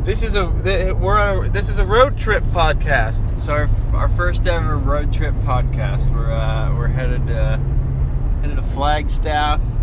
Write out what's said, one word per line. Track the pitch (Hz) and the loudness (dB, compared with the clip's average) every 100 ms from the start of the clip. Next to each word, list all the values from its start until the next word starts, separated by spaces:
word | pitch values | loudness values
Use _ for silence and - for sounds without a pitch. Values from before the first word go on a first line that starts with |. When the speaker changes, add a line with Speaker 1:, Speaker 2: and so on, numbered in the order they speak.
Speaker 1:
This | - 214 | 0 0
is | 226 | 0
a, | 190 165 - | 0 0 0
th-, | 185 190 143 | 0 0 0
we're | - 190 208 | 0 2 2
on | 202 190 | 2 0
a, | - | 0
this | 202 208 | 0 0
is | 208 | 0
a | |
road | 214 220 277 - | 2 4 4 2
trip | 214 196 | 0 0
podcast. | - 180 160 139 - 135 110 - - - | 0 2 2 2 0 0 0 -2 -2 -2
Speaker 2:
So | - | -2
our, | 147 151 - - | 0 2 0 2
our | - - | 0 2
first | - 175 - 170 | 0 0 0 0
ever | 165 160 143 | 0 0 0
road | 139 147 147 | 0 0 0
trip | - 151 - | 0 0 -2
podcast. | - 123 131 135 131 - - | 0 0 0 -2 -2 0 0
We're, | - 135 | 0 0
uh, | 135 135 135 135 135 | 0 -2 -2 -2 0
we're | 135 | 0
headed | 131 127 127 135 | 0 -2 -2 -2
to, | 135 131 131 135 - - - - - - - | 0 0 0 0 -2 -2 -2 -2 -2 -2 -2
headed | - - | -2 -2
to | |
Flagstaff, | - 135 147 151 147 - 151 147 147 151 - - | -2 -2 0 0 0 -2 0 0 0 0 -2 -2